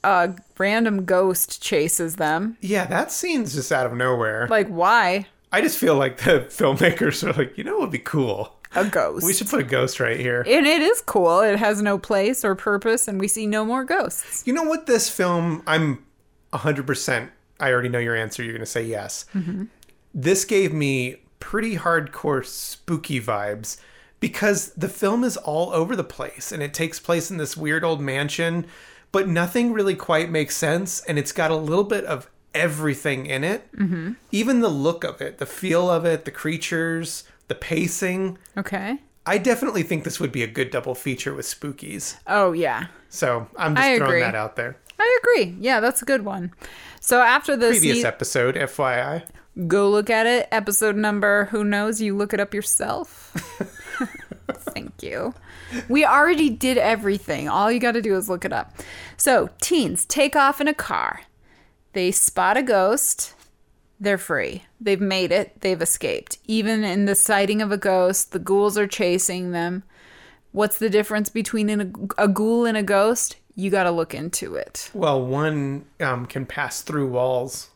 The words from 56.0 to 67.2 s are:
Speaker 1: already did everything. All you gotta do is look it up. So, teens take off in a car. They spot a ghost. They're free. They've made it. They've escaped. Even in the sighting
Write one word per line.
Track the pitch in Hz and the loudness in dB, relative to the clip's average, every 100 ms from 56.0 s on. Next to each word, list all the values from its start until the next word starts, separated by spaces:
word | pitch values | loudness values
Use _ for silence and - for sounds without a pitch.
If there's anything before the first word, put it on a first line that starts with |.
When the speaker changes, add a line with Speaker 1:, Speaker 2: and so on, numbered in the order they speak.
Speaker 1:
already | 302 262 302 320 302 | 6 6 6 4 2
did | 220 254 247 | 2 2 2
everything. | - 220 202 196 - 147 147 | 2 2 0 -2 -2 -6 -2
All | 156 208 | 2 2
you | 240 | 2
gotta | 240 233 | 0 0
do | 220 190 | 0 -2
is | 214 | 0
look | 180 | -4
it | 190 | -4
up. | 110 - - - - - - | -6 -8 -12 -18 -16 -18 -2
So, | - 240 - - | 4 4 2 -4
teens | - 349 208 170 | 0 2 2 -2
take | - 277 285 294 | -4 2 2 4
off | 269 285 | 4 4
in | 294 | 0
a | |
car. | 302 - 87 60 - - _ _ _ _ _ _ | -2 -4 -2 -2 -6 -16 _ _ _ _ _ _
They | 202 180 | -2 0
spot | - - - 185 226 | 2 0 2 2 2
a | |
ghost. | 254 208 190 190 - - - - _ _ _ _ _ _ | 4 4 4 2 0 -4 -8 -12 _ _ _ _ _ _
They're | 202 190 | 0 0
free. | - 151 73 180 - _ | 0 -2 -2 -6 -16 _
They've | 214 190 | 0 2
made | 196 190 180 | 2 2 2
it. | 180 190 - | 2 0 -2
They've | 190 185 | -2 0
escaped. | 160 - 139 71 - - - | 0 -2 -2 -4 -6 -14 -2
Even | 220 208 220 | -2 0 0
in | 214 185 | 0 0
the | 202 | 2
sighting | 196 | 4